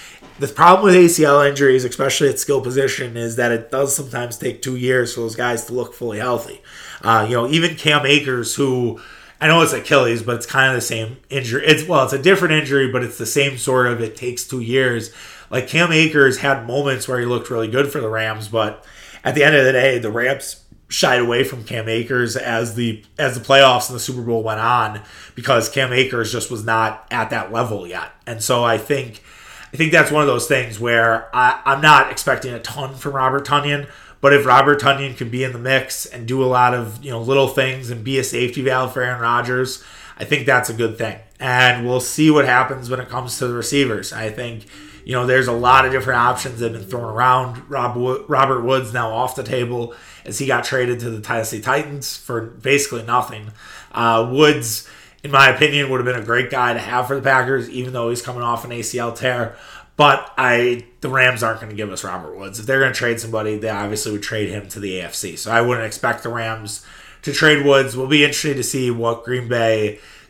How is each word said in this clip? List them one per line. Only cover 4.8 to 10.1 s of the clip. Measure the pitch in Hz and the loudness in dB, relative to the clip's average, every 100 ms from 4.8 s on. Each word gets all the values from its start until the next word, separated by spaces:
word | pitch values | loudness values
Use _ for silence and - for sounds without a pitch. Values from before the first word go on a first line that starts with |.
| 123 127 117 | 0 2 0
for | 123 | -4
those | 113 113 | -6 -4
guys | 123 113 - | -4 -4 -4
to | |
look | 123 - | -6 -6
fully | - 120 104 | -8 -8 -6
healthy. | 123 117 98 - - - - - | -4 -4 -6 -16 -20 -20 -18 -6
Uh, | 113 110 107 | 2 2 2
you | 120 | -2
know, | 123 | 0
even | 160 165 160 | 0 0 -2
Cam | 156 147 131 | 0 2 4
Akers, | 147 131 123 110 - | 2 2 -4 -4 -2
who, | 139 127 120 - - - - - | -2 0 -2 -6 -16 -20 -20 -2
I | 156 | 4
know | 165 | 4
it's | 160 | 4
Achilles, | 127 - 143 120 | 0 2 2 2